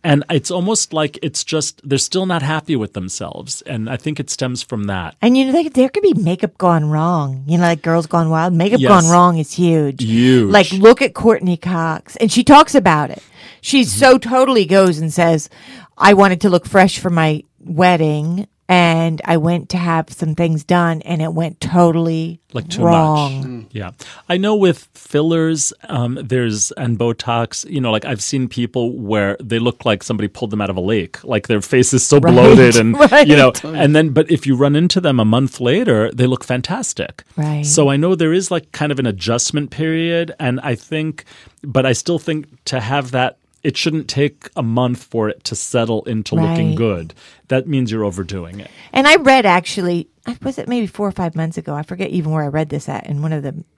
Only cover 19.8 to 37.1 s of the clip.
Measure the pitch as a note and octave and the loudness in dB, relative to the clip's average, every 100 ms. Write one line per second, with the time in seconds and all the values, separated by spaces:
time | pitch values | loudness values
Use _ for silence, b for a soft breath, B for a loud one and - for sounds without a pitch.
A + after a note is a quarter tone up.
19.8 | F3 E3 D#3+ - D#3 D3+ E3+ D#3 - F3 | -2 -2 -4 -6 -6 -2 -2 -2 0 0
20.8 | E3+ D#3+ - E3+ D#3+ D#3+ E3 - - F3 | 2 -2 -6 -4 -4 -4 -6 -6 -2 2
21.8 | E3+ E3 E3 D#3+ E3 E3+ _ A#2+ D#3+ F#3 | 4 2 -2 -4 -6 -12 _ -10 -8 -2
22.8 | E3+ E3+ D#3 D3+ C#3+ C3+ C3 A#2+ A2 A2 | 2 4 2 0 -2 -6 -10 -12 -14 -12
23.8 | F2+ - B B - F3+ G3+ G#3+ F#3+ D3+ | -12 -16 B B -4 -2 0 2 2 0
24.8 | - - - D3 D#3+ E3 D#3+ D#3+ - - | -8 -20 -4 -2 0 0 0 -2 -6 -8
25.8 | - C3 A#2+ C3+ C3+ B2+ A#2+ G#2+ - - | -8 -4 -4 -6 -4 -4 -2 -4 -6 -6
26.8 | B2 A2+ A#2 A#2 - A#2 A#2 - - D3+ | -4 -2 -2 -4 -4 -4 -4 -8 -8 -4
27.8 | B2 A2 - A2+ - C#3 B2+ - A#2+ B2+ | -2 -2 -4 -8 -6 -4 -4 -6 -4 -4
28.8 | A#2+ B2+ G2+ G#2+ G2+ G2+ G#2 A2+ A#2+ - | -4 -6 -4 0 0 -4 -4 -2 -2 -2
29.8 | B2 G2+ - G#2+ G#2 - A2 G#2 G2 F#2 | -2 -2 -4 -6 -6 -6 -8 -6 -4 -4
30.8 | F#2 A2 E2 - - A2 - A2 - B2+ | -2 -2 -4 -12 -4 -4 0 -2 2 2
31.8 | B2+ C3 - D3 B2 A#2+ B2+ A2+ B2 A#2 | 2 0 4 4 6 6 8 10 8 6
32.8 | A2+ F3+ D3+ C#4+ D3+ D3 C3 - D3+ D#3 | 2 4 6 6 6 6 6 2 -8 0
33.8 | D3 D3+ D#3+ C#3 D3+ C#3+ C3+ B2+ C#3+ D3 | 2 4 2 0 0 0 0 0 2 2
34.8 | F3 F#3+ F3 C3 G#2+ A#2 C3+ - B2 E3+ | 0 0 0 2 2 2 0 -2 -2 0
35.8 | A#3+ A2+ A2+ A#2+ B2+ B2+ - B2+ - G#3 | 2 0 0 0 0 0 -4 -6 -4 -8
36.8 | - - - | -8 -8 -10